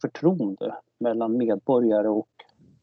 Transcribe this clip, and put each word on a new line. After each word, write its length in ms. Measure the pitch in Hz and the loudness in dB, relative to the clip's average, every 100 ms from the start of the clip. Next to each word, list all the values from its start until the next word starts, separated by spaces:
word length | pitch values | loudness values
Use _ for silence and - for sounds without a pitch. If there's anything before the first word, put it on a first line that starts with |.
förtroende 720 | - - 170 180 104 95 110 - - - | -6 0 0 2 -2 -4 -8 -10 -16 -6
mellan 380 | 120 113 113 120 | -2 -2 -2 0
medborgare 680 | 113 101 - 123 117 107 107 | 0 -2 0 2 4 2 2
och 220 | 107 - - - _ _ _ | -2 -4 -12 -20 _ _ _